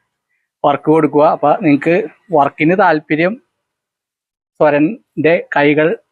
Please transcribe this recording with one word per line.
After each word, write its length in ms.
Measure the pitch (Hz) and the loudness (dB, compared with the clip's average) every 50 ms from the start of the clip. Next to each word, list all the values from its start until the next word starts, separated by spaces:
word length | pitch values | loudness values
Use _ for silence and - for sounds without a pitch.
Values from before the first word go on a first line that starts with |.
| _ _ _ _ _ _ _ _ _ _ _ _ - | _ _ _ _ _ _ _ _ _ _ _ _ -2
വർക്ക് 240 | 147 143 139 - 151 156 | -2 -2 -2 0 0 0
കൊടുക്കുക. 300 | 160 156 135 139 147 147 170 185 | 2 2 0 2 2 2 2 0
അപ്പൊ 140 | - - 143 - - 214 | 0 0 0 0 0 0
നിങ്ങക്ക് 320 | 151 143 139 - 160 170 180 - 156 - _ _ - 170 | 0 0 0 0 0 -2 -2 -2 -6 -10 _ _ -4 0
വർക്കിന് 380 | 156 160 170 - - 156 160 185 190 196 | 0 0 0 -2 -2 -2 0 2 2 2
താല്പര്യം 500 | 175 156 156 - - 160 147 170 185 226 269 _ _ _ _ _ _ _ _ _ _ _ _ _ _ _ _ _ _ _ _ _ _ _ | 0 0 -2 -4 -4 -4 -2 -2 -2 -4 -6 _ _ _ _ _ _ _ _ _ _ _ _ _ _ _ _ _ _ _ _ _ _ _
സ്വരന്റെ 800 | - 165 151 147 143 151 170 226 - _ _ - 170 143 151 170 180 - - - | -2 0 2 2 2 0 -2 -4 -6 _ _ -8 -2 0 0 0 0 -2 -4 -2
കൈകൾ 300 | 143 143 147 147 147 156 170 226 - _ _ | 0 0 2 2 2 0 0 -2 -4 _ _